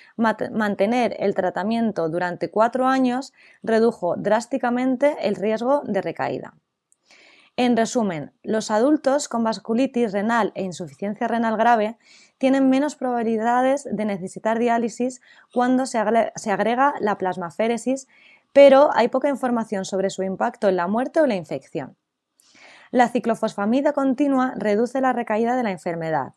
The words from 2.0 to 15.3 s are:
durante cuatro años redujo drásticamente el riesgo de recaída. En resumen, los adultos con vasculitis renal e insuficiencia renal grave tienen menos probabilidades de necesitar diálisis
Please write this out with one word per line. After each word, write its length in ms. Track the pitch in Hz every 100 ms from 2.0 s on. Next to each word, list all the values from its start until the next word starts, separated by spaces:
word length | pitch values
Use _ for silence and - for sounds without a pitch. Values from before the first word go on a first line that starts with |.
| 165
durante 420 | 170 180 175 170
cuatro 360 | - 226 247 254
años 460 | 262 254 247 269 - - -
redujo 500 | - 226 226 226 175 160
drásticamente 1000 | 165 214 226 269 - 240 262 254 285 302
el 120 | -
riesgo 480 | 190 196 220 240 285 -
de 160 | 202
recaída. 520 | 165 160 135 135 - - _ _ _ _ _ _ - _ _ -
En 200 | 247 233
resumen, 560 | 220 254 214 160 139 _
los 260 | - 220 214
adultos 560 | 214 262 302 269 277 -
con 160 | 233
vasculitis 680 | 226 208 - 226 269 240 233
renal 400 | 196 196 233 202
e 80 | -
insuficiencia 640 | 190 165 170 135 196 214 233
renal 300 | 233 226 220
grave 420 | 233 240 214 233 _ - _ _
tienen 320 | 262 269 269
menos 240 | 262 294
probabilidades 960 | - 254 240 226 220 226 247 262 277 -
de 140 | 208
necesitar 560 | 214 196 180 - 220 226
diálisis 600 | 240 233 233 - 247 254 _